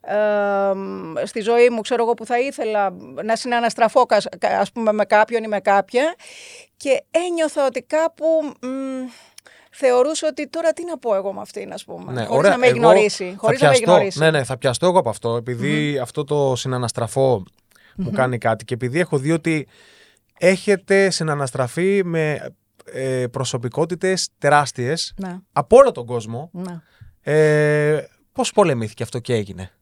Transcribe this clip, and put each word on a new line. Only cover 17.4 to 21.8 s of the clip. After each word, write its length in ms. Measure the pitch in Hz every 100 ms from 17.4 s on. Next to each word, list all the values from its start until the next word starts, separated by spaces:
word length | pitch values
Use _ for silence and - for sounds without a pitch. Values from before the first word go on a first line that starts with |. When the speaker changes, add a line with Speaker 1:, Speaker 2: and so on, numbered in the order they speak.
| 90 _ _ _ _
Speaker 2:
μου 100 | - 175
Speaker 1:
Μμμ. 40 |
Speaker 2:
κάνει 220 | - 127 123
κάτι 280 | 117 113
και 80 | -
επειδή 260 | 120 123 143
έχω 180 | 175 143
δει 140 | 139
ότι 360 | 165 165 156 135 _ _ _ _ _ _ _
έχετε 680 | 175 190 - 196 - 196 196
συναναστραφεί 920 | - 156 143 135 135 127 -